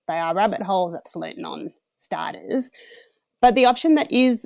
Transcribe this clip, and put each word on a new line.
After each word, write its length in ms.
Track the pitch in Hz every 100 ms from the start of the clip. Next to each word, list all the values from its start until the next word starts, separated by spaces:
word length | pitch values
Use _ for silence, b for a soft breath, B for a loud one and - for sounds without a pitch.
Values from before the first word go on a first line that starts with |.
| -
they 100 | 165
are 180 | 165 170
rabbit 260 | 208 -
holes, 340 | 190 190 180 165
absolute 420 | - 175 160 -
non-starters. 1300 | 160 147 - _ _ - - - 160 - - 262 254 B B B B B _ -
But 160 | 247 233
the 100 | 247
option 300 | 247 330 294
that 160 | -
is 340 | 247 254 233